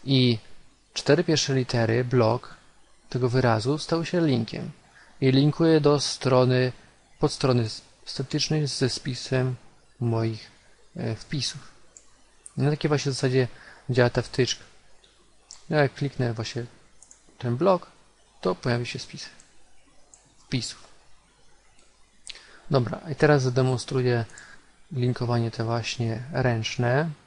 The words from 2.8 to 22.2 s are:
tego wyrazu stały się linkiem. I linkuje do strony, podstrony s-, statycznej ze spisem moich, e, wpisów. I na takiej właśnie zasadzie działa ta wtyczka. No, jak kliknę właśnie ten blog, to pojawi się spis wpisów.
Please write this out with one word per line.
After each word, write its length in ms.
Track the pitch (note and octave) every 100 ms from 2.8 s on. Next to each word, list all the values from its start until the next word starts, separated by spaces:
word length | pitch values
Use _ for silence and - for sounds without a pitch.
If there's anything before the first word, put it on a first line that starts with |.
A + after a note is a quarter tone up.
| - - -
tego 200 | B2+ B2+
wyrazu 480 | B2 B2 A2 A#2 D3+
stały 280 | - E3 D#3+
się 160 | F3+
linkiem. 500 | E3 B2+ A2+ - - - _ - - -
I 100 | C3
linkuje 500 | C3+ D3 - E3 D#3+
do 180 | C#3+ D3
strony, 720 | - - C3 B2+ B2+ B2+ B2+ - - _ _ -
podstrony 440 | D3+ - C#3 B2
s-, 180 | A2+ - - _ -
statycznej 600 | - C3+ D3+ - D#3 C#3+
ze 220 | - C3
spisem 680 | - - B2 - C3 B2+ B2+ - _ _ _
moich, 520 | A#2+ A2+ A2+ A2 - - _ _ - -
e, 200 | A#2+ A2
wpisów. 560 | - D3+ B2 C#3 - - - - - _ _ _ - -
I 40 |
na 80 | C3+
takiej 200 | D3+ D#3
właśnie 220 | D3 C#3+
zasadzie 360 | B2+ C3+ C3 B2 - - - -
działa 200 | B2 B2
ta 120 | -
wtyczka. 420 | - - B2 - - - - - _ _ _ _ _ - -
No, 80 | D#3
jak 160 | C#3
kliknę 400 | - C#3+ - B2
właśnie 320 | A2+ A2 - B2 - _ - - - - _
ten 200 | B2 B2
blog, 300 | F3 F3+ - - _ _ _ _
to 140 | - -
pojawi 300 | - A#2+ A#2+
się 140 | -
spis 260 | - C#3+ - - - - - - _ - - - _ _
wpisów. 480 | - C3 - - - - - - _ _ - - _ _ _ _ - _